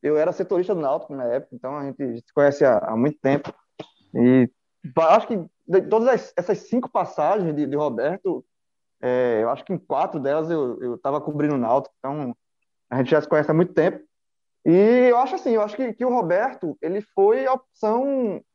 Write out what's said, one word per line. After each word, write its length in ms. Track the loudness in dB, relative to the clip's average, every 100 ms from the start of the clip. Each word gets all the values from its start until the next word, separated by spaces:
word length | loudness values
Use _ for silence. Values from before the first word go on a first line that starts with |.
Eu 160 | 0 0
era 140 | 0
setorista 420 | -2 -2 -2 -2
do 60 | -2
Náutico 340 | -2 -4 -6
na 120 | -8 -4
época, 280 | -4 -6
então 220 | -14 -12 -10
a 100 | -10
gente 320 | -8 -8 -8
se 160 | _
conhece 300 | 2 2 4
há, 140 | 4 4
há 180 | 0 0
muito 240 | 0 0
tempo. 340 | 0 0 -4 -18 _ _ -20 _ _
E 360 | 2 6 6 4 _ _ _ -6
pa-, 220 | 0 6 4
acho 120 | 4
que 100 | -8 -8 _ 0
de 140 | 0
todas 240 | 2 2 2
as, 260 | 0 -2 -8
essas 240 | -4 -6
cinco 300 | -2 -4 -2
passagens 640 | -4 -4 -2 0 0 -2 -2
de, 100 | -2
de 100 | -2
Roberto, 720 | -2 -2 -4 -4 -6 -6 _ _ _ _ _ _
é, 380 | -2 0 0 0
eu 60 | 0
acho 160 | -4 -6
que 80 |
em 40 | -10
quatro 420 | _ -4 -2 -4
delas 300 | -2 -2 -2
eu, 320 | -4 -4 -6
eu 160 | -8 -6
tava 220 | -4 -4
cobrindo 360 | -4 -4 -2 -2
o 20 |
Náutico, 360 | 0 0 -2 _
então 360 | -10 -8 -8 -10 _ _ _ _ _
a 80 | -4
gente 140 | 2
já 100 | 0
se 60 | 2
conhece 240 | 0 2
há 20 |
muito 200 | 0 2
tempo. 280 | 2 0 -2 _ _ _ _ _ _ 2
E 440 | 4 6 6 4
eu 80 | 4
acho 180 | 0 -2
assim, 160 | 0
eu 100 | 0
acho 140 | -2 -4
que, 180 | -8
que 120 | -4 -2
o 80 |
Roberto, 640 | -2 0 0 0 -4 -10 -8
ele 200 | -6 -6
foi 440 | -6 2 2 4 0
a 80 |
opção, 880 | -4 _ _ -2 0 0 -2 -2 -6 _